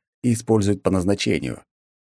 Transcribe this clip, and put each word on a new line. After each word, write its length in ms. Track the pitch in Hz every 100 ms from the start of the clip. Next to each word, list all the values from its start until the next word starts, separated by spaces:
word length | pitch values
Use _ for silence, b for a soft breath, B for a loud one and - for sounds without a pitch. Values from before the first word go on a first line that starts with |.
| _ _
и 100 | 123
использует 500 | 113 - 110 101 98
по 80 | 95
назначению. 720 | 92 90 101 - 82 65 55 _ _ _ _